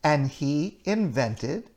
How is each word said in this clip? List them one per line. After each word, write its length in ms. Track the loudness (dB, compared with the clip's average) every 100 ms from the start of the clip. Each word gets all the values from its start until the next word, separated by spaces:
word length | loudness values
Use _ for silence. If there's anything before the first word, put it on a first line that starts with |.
| 4
And 220 | 2 2
he 540 | -2 -2 0 -2 -6
invented 840 | -4 0 0 0 0 -2 -4 -6 -8